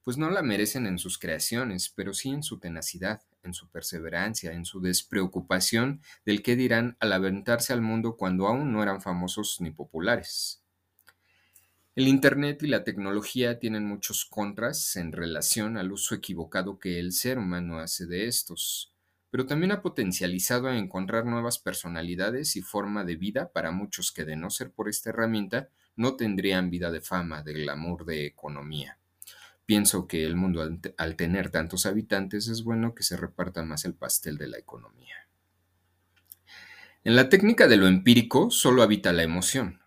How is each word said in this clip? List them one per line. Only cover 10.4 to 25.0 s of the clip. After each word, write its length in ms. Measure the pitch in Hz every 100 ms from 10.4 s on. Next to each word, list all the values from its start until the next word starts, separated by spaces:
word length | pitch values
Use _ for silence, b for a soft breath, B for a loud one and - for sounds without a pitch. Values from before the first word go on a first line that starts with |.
| - - _ _ _ _ - b b b b b b b _
El 120 | - 131
internet 560 | 135 143 135 143 143
y 60 | 147
la 160 | 110
tecnología 760 | 110 95 98 101 104 127 120 117
tienen 260 | 113 107
muchos 400 | 104 104 - 101
contras 720 | - - 101 101 117 - - 98
en 140 | 82
relación 680 | 82 85 78 - 113 107 110
al 140 | 92
uso 240 | 101 -
equivocado 640 | 104 - 85 82 98 92 98
que 220 | 95 87
el 120 | 90
ser 260 | 90 123 131
humano 420 | 92 87 87 82
hace 260 | 82 - 85
de 220 | 87 117
estos, 680 | 117 - 85 - - - _ _ _ _
pero 160 | 123 131
también 260 | 147 185
ha 100 | 202
potencializado 840 | - - 98 92 90 92 - 123 131
a 100 | 123
encontrar 480 | 95 95 95 113 120
nuevas 320 | 117 120 -
personalidades 960 | - 87 87 85 87 90 101 123 151
y 80 | 98
forma 420 | 92 104 101 104
de 120 | 90 82
vida 360 | 95 127 170
para 200 | 85 82
muchos 400 | 90 101 - 90
que, 120 | -
de 120 | 78 78
no 120 | 90
ser 220 | - 92
por 180 | - 104
esta 220 | 104